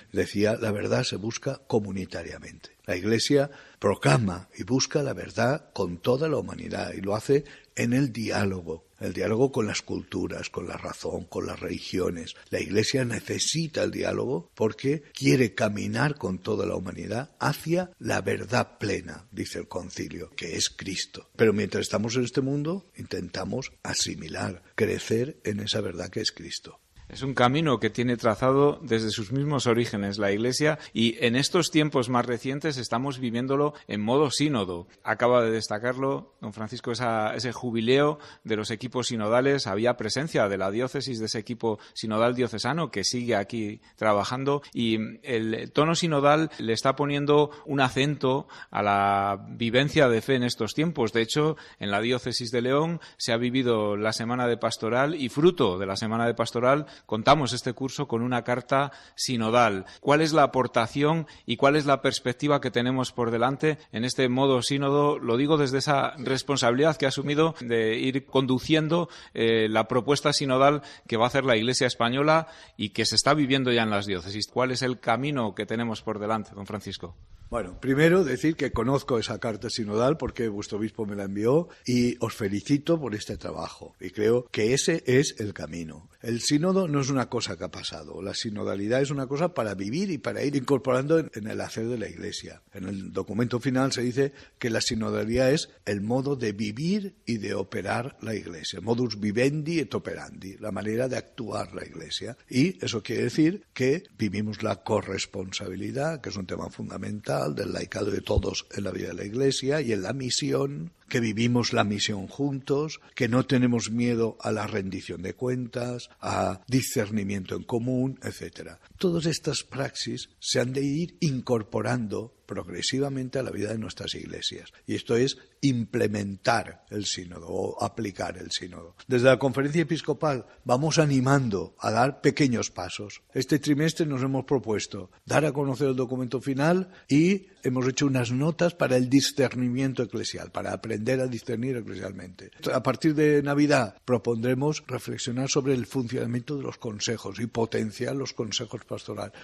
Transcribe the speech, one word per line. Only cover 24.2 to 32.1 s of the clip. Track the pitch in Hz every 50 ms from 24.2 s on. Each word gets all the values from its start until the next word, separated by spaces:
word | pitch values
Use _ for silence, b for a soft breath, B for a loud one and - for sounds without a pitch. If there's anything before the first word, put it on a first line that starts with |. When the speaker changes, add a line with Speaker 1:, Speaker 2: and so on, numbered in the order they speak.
| 85 82 - 92 104 104 95 90 b b b
Speaker 1:
crecer | b 113 98 92 92 - - 110 113 123 147 - - -
en | 107 104 101
esa | 104 - - 110
verdad | 101 98 85 87 90 90
que | - -
es | - - -
Cristo. | - 85 82 - - - - - - _ _ _ - - -
Speaker 2:
Es | - 107
un | 127 139 127
camino | 127 123 123 135 151 165 151 123 107
que | - 107
tiene | - - 120 127 120
trazado | 110 - 117 104 - 127 131 135 139 143 147 147 - -
desde | 127 113 113 113 107
sus | 101 117 107 95 127
mismos | 139 143 151 147 127 -
orígenes | 123 113 117 120 117 - 101 101 98 101
la | 104 104 98 101
Iglesia | 104 113 127 127 - 147 156 156 - B B B
y | 113 113 117 113 - 139
en | 117 117
estos | 131 143 - - 180 156 -
tiempos | - 156 151 151 147 139 117
más | 120